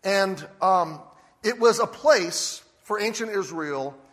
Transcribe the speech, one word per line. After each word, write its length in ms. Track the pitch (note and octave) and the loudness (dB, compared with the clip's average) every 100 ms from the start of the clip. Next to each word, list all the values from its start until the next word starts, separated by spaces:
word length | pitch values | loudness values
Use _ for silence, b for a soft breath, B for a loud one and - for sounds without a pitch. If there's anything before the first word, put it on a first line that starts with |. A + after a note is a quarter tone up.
And, 420 | G3 G3 G3 F#3+ D3+ - | 0 0 0 -2 -12 -2
um, 380 | F#3 F#3 D#3+ D#3 - b b b | 2 2 0 -8 -18 b b b
it 160 | G#3+ A#3+ | -4 4
was 180 | A#3 A#3 | 4 4
a 80 | A3+ | -2
place 760 | - - C4 E3+ - - - _ _ | 2 4 4 2 -4 -6 -8 _ _
for 160 | - G#3 | -8 -4
ancient 320 | G#3+ A3 A3 | -2 -4 -4
Israel 640 | G3+ F3+ E3 D3+ C#3 C#3 C#3 b | -4 -6 -6 -6 -4 -6 -10 b